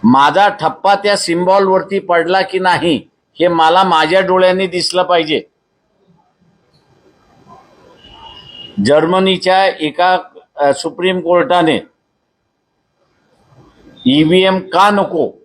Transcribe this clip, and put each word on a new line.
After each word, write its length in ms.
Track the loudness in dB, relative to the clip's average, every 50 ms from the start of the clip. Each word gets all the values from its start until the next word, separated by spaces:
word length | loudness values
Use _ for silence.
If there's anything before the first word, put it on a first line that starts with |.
| 2
माझा 440 | 2 4 4 4 4 4 4 2 2
ठप्पा 460 | 0 -2 -4 -4 -4 -2 0 0 0
त्या 220 | 0 0 -2 -2
सिम्बॉलवरती 800 | -2 -2 -4 -4 -2 0 2 2 2 2 2 0 0 -2 -2 -6 -6
पडला 420 | -4 0 0 0 0 0 0 -2 -2
की 160 | -2 -4 -2
नाही 380 | 0 0 0 0 0 -2 -2 -2 -6 _ _ _ _ _ _ -2
हे 80 | -2 0
मला 340 | 2 2 2 2 4 2 2
माझ्या 360 | 2 2 0 0 2 0 0
डोळ्यांनी 460 | 0 0 0 2 2 2 2 0 -2
दिसलं 360 | -4 -4 -6 -6 -2 -2 -2 0
पाहिजे. 400 | 0 0 0 0 0 -4 -4 -6 _ _ _ _ _ _ _ _ _ _ _ _ _ _ _ _ _ _ _ _ _ _ _ _ _ _ _ _ _ _ _ _ _ _ _ _ _ _ _ _ _ -20 -20 _ _ _ _ _ -20 -20 _ -20 -20 -20 -20 -20 -20 -20 -20 -20 -20 -20 -20 -20 -14 -8 -4 0
जर्मनीच्या 760 | 2 2 2 2 2 0 0 0 0 -2 0 0 0 2 2 2
एका, 520 | 0 -2 -4 -8 -8 -4 -2 0 0 0 -2 -4 -10 _ -20 -20 _ _
अ, 160 | -2 0 0 0
सुप्रीम 480 | -2 -4 -10 -8 -4 -4 -2 -2 -2
कोर्टाने 580 | -2 0 0 0 2 2 0 0 2 0 0 -2 -4 -10 _ _ _ _ _ _ _ _ _ _ _ _ _ _ _ _ _ _ _ _ _ _ _ _ _ _ _ _ _ _ _ _ _ -20 -20 _ _ _ _ -20 -20 -6 -4
ईव्हीएम 520 | -2 0 2 2 2 2 2 2 2 0 -2
का 320 | -6 -4 0 2 2 2
नको 400 | 2 0 -2 -2 -2 -4 -4 -4 -6 -12